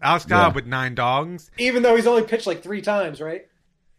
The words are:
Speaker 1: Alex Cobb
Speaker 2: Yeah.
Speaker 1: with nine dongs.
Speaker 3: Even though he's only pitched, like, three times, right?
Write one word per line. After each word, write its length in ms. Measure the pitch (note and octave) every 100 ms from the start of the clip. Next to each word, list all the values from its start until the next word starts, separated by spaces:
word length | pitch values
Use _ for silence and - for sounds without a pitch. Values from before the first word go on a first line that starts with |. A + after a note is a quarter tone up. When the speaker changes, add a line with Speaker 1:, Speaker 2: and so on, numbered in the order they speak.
Speaker 1:
Alex 240 | C3+ E3 -
Cobb 260 | F3+ F3
Speaker 2:
Yeah. 40 | C#3
Speaker 1:
with 100 | A#2+
nine 300 | C3 B2+ A#2+
dongs. 540 | B2 C3+ D#3+ F3 - -
Speaker 3:
Even 260 | B3 B3
though 120 | A#3+ A#3
he's 100 | A3+
only 160 | A#3+
pitched, 240 | A3 A3 G3+
like, 160 | E3+
three 180 | F3 G#3
times, 380 | G3+ G#3 F3 C#3
right? 280 | D#3 F3+ - _ _ _ _